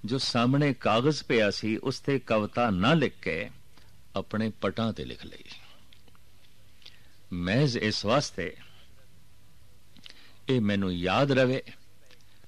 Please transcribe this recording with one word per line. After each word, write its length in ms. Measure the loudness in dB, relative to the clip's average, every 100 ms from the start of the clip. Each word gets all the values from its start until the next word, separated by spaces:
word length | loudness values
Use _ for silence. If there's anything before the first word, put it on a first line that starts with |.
ਜੋ 140 | -2 0
ਸਾਹਮਣੇ 560 | 2 4 6 6 4
ਕਾਗਜ਼ 500 | 2 4 6 6 2
ਪਿਆ 260 | 4 6 6
ਸੀ, 260 | 4 0 0
ਉਸ 240 | 0 -2
ਤੇ 180 | 0 0
ਕਵਿਤਾ 520 | 4 2 2 2 2
ਨਾ 240 | 4 6
ਲਿਖ 240 | 6 4 -2
ਕੇ 320 | -4 -4 -6 -12 -18 -18 -18 -18 -6 -6
ਆਪਣੇ 340 | -2 -2 -2
ਪਟਾਂ 420 | -2 -4 0 -2
ਤੇ 120 | -2
ਲਿਖ 220 | -8 -8 -12
ਲਈ। 180 | -14 -16 -16 -16 -18 -18 -16 -16 -16 -16 -16 -16 -16 -16 -16 -16 -16 -16 -16 -8
ਮਹਿਜ਼ 460 | -2 2 4 4 2
ਇਸ 260 | 0 0
ਵਾਸਤੇ 520 | 2 2 2 -4 -6 -6 -16 -16 -16 -16 -16 -16 -16 -16 -16 -18 -18 -18 -16 -16 -16 -16 -16 -12 2
ਇਹ 120 | 4
ਮੈਨੂੰ 340 | 4 4 2
ਯਾਦ 380 | 2 4 4 6
ਰਵੇ, 300 | 6 6 4 -4 -16 -16 -16 -18 -18 -16 -16